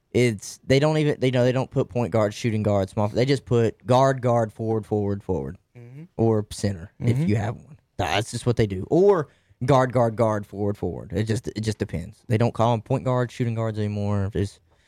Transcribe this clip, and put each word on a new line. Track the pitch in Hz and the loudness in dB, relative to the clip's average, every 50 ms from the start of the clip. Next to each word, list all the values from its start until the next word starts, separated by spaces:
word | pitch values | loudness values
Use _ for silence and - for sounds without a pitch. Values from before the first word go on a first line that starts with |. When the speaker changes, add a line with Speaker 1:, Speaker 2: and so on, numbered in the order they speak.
| _ _ | _ _
Speaker 1:
It's, | - 113 127 139 110 95 - - - - _ | 0 2 2 2 2 -2 -8 -14 -18 -10 _
they | - 131 139 | 0 2 4
don't | 147 156 156 156 | 4 2 2 2
even, | 151 147 - - | 2 0 0 0
they | - 131 | 0 0
know | 127 127 120 | 2 2 2
they | 127 | 2
don't | 120 131 123 - | 2 0 -2 -2
put | - 143 - - | -2 -2 -2 0
point | - 123 120 - | -2 -2 -2 0
guard, | 98 113 107 104 104 | 2 2 2 0 0
shooting | - - 120 107 107 | -2 -2 -2 0 0
guard, | 104 104 101 98 95 95 | 2 2 2 2 0 0
small. | - 113 104 104 | -2 -2 -2 0
They | - 101 127 | 0 0 2
just | 135 143 120 - | 2 2 0 0
put | - 123 120 113 110 - _ - | 0 2 2 2 2 0 _ 0
guard, | - 123 127 135 135 135 131 | 2 4 4 4 4 2 0
guard, | 117 127 117 120 113 107 | 0 0 2 2 0 -2
forward, | - - 113 110 110 110 101 | -4 -6 -4 -2 -2 -2 -2
forward, | - 110 104 101 101 101 98 - | -2 -2 -2 0 -2 -4 -4 -4
forward, | - 92 78 67 67 92 - _ _ _ | -4 -4 -4 -4 -6 -10 -14 _ _ _
Speaker 2:
Mm-hmm. | 123 120 120 131 147 165 - _ | -20 -20 -18 -18 -18 -20 -12 _
Speaker 1:
or | - 117 113 110 107 107 - | 0 2 2 2 2 -2 -4
center | - - - 101 98 82 85 - _ - | -6 -4 -4 -4 -4 -6 -10 -16 _ -4
if | - 120 120 | -2 0 0
Speaker 2:
Mm-hmm. | 135 160 190 | 0 0 0
Speaker 1:
you | 208 | 0
have | 117 - 110 - | 0 -2 -4 -8
one. | - - - - - _ _ _ - | -10 -14 -20 -20 -20 _ _ _ -4
That's | 95 78 85 - - - | -2 -2 -2 -2 -2 -4
just | - 117 - | -8 -4 -2
what | 123 113 | 0 2
they | - 117 | 2 0
do. | 101 98 92 - - | 0 -2 -4 -2 0
Or | - 170 196 202 202 170 139 - _ _ _ _ _ _ 127 | 2 4 6 6 6 4 0 -4 _ _ _ _ _ _ 0
guard, | 131 143 127 131 127 | 2 4 4 4 2
guard, | 113 127 117 117 110 | 2 2 2 2 2
guard, | 104 117 110 107 104 101 | 2 0 0 0 -2 -6
forward, | - - 98 104 101 101 | -8 -8 -4 -4 -4 -2
forward. | - - 90 65 62 64 - | -4 -6 -6 -6 -8 -10 -6
It | - 98 110 | -4 -2 -2
just, | 110 104 123 - - | -2 -2 -4 -4 -6
it | - 107 | -8 -4
just | 110 113 101 - | -4 -4 -4 -4
depends. | 101 - - 80 85 - - - _ | -6 -6 -6 -8 -10 -10 -14 -16 _
They | - 113 | -2 0
don't | 110 117 117 | 2 2 0
call | - - 110 120 | 2 2 2 2
them | 120 110 | 2 0
point | - - 135 123 - | -2 -2 -4 -2 -2
guards, | 127 127 127 123 117 | -2 -2 -2 -2 -4
shooting | - - 127 117 113 | -4 -4 -4 -4 -2
guards | 113 113 113 107 107 | -2 -4 -4 -4 -4
anymore. | 107 104 104 104 101 101 104 101 98 98 - | -4 -4 -2 -2 -2 -2 0 -2 -2 -2 -2
It's | 82 101 98 - - _ _ _ _ _ | -2 -2 -2 -6 -12 _ _ _ _ _